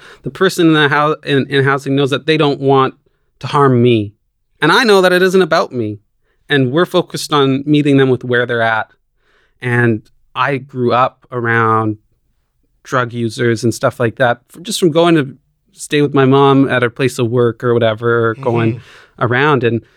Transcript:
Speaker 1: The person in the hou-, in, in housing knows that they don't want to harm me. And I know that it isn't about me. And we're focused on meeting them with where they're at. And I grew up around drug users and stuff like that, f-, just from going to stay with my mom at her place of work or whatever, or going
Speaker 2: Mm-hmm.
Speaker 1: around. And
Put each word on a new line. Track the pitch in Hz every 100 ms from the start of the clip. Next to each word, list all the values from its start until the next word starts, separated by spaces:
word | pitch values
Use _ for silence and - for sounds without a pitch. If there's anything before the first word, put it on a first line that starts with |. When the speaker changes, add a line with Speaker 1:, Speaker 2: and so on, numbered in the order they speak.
| - -
Speaker 1:
The | -
person | 135 190 180 165
in |
the | 156 147
hou-, | 147 151 151 -
in, | 139 143
in | 143
housing | 135 139 139 135
knows | 139
that | 135 -
they | 156
don't | 147 135
want | 139 135 131 - _ _ _ _
to | 131
harm | 147 139 123
me. | 123 117 104 - _ _ _ -
And | 156
I | 196
know | 247 196
that | 185
it | 180
isn't | 185 185
about | 170 165 202
me. | 127 107 107 _ _ _ _ -
And | 143 127
we're | 147 175
focused | 180 - 156 -
on | 147 135 135 143
meeting | 147 143 139
them | 131
with | 123
where | 127 123 120
they're | 117
at. | 113 110 101 _ _ _ _ _ _ _
And | 127 120 120 107 - _ _ 123
I | 127 139
grew | 139 127 120
up | 117 127 - -
around | 123 117 117 113 110 110 104 _ _ _ _ _ _ _ _
drug | - 135 120
users | 120 117 110 120 113
and | 120
stuff | 110 131 -
like | 120 -
that, | 123 120 _
f-, | -
just | 180 202
from | 180
going | 151 170 165
to | 135 120 _ _ _
stay | - - 147
with | 143
my | 139 135
mom | 139 139 135 135
at | 127
her | 120
place | - 131 -
of | 117
work | 123 120 107
or | 123
whatever, | 117 113 110 117 117 117
or | 113
going | 131 117 113 120
Speaker 2:
Mm-hmm. | - - - -
Speaker 1:
around. | 113 123 151 139
And | 117 117 -